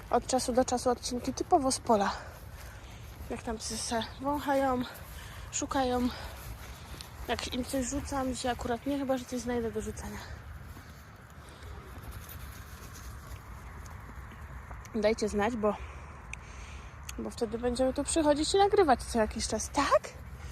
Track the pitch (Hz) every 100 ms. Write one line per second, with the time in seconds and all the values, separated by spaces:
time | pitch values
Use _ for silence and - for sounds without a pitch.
0 | - - - 254 - 240 254 247 254 240
1 | - 247 262 247 - 349 262 - - 220
2 | 196 - - - - - - - - -
3 | - - - 240 - 220 - 220 - 233
4 | 220 - 269 294 269 277 269 254 247 -
5 | - - - - - - 285 285 254 247
6 | 247 - - - - - - - - -
7 | - - - 233 - 254 247 269 240 285
8 | - 277 262 240 254 240 240 233 277 285
9 | 262 262 247 247 233 240 226 214 208 -
10 | 208 208 - - - - - - - -
11 | - - - - - - - - - -
12 | - - - - - - - - - -
13 | - - - - - - - - - -
14 | - - - - - - - - - 226
15 | 208 226 214 208 208 240 208 202 - -
16 | - - - - - - - - - -
17 | - - 220 - 226 226 247 240 262 262
18 | 277 339 302 294 311 392 403 415 330 240
19 | - 233 214 226 - 220 - - 277 587
20 | - - - - -